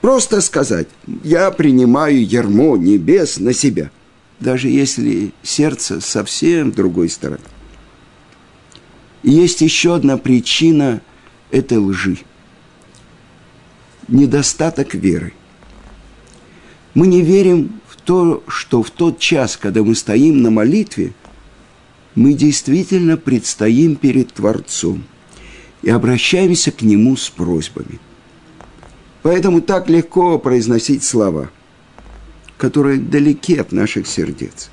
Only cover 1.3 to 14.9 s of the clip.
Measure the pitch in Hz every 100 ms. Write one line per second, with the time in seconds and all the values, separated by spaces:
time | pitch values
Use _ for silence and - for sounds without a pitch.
1.3 | 165 190 - 156 127 123 131 156 139 104
2.3 | 120 110 104 151 113 87 104 82 190 160
3.3 | - 101 196 143 90 71 _ _ _ _
4.3 | _ 127 127 127 131 139 - 117 101 101
5.3 | - - - 147 - - 190 - 113 98
6.3 | - 160 170 139 107 95 87 85 - 71
7.3 | 71 - - - - - _ _ _ _
8.3 | _ _ _ _ - _ - - _ -
9.3 | 151 175 - 156 - 175 170 139 135 -
10.3 | 127 120 - 165 156 139 110 - _ -
11.3 | _ _ 131 135 117 98 95 92 82 -
12.3 | _ _ _ _ _ _ - _ _ _
13.3 | _ _ _ _ _ _ _ - 123 139
14.3 | 139 139 - 160 160 139